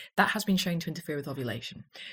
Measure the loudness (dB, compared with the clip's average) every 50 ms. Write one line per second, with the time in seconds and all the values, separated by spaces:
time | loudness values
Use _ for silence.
0 | -14 0 _ 4 4 4 4 2 4 4 4 4 4 2 0 0 -2 -4 -6 -4
1 | -4 -4 -4 -4 -4 -4 -4 -4 -2 -2 -4 -4 -6 -10 -12 -12 -16 -16 _ -16
2 | -14 -14